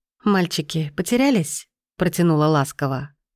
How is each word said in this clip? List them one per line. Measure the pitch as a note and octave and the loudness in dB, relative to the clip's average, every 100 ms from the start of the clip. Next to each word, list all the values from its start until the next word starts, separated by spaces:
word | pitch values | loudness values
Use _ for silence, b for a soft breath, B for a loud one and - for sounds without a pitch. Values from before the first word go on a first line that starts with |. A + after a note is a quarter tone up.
| _ _ | _ _
"Мальчики, | - G3 F3 - D3 D#3+ D3+ - | 0 0 0 -4 -6 -6 -4 -6
потерялись?" | F3+ A#3+ C4+ A#3+ D3+ - - _ _ - | -2 2 2 2 0 -6 -14 _ _ -4
протянула | F3+ - E3+ D#3 D3+ | -2 2 2 4 4
ласково. | D#3 C3+ - C#3 C3 C#3 _ _ | 2 0 -4 -6 -4 -8 _ _